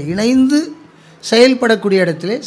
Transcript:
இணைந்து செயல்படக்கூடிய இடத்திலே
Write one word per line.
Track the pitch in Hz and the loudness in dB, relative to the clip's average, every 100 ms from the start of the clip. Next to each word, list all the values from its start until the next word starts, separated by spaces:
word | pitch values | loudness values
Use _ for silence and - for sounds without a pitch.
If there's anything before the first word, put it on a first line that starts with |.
| 147 | -6
இணைந்து | 190 233 262 262 294 320 - - - - - | -4 0 2 2 0 -2 -10 -20 -20 -20 -18
செயல்படக்கூடிய | - 226 262 254 240 220 208 190 | 0 4 4 4 0 0 0 0
இடத்திலே | 175 160 175 254 | 0 -2 -6 -8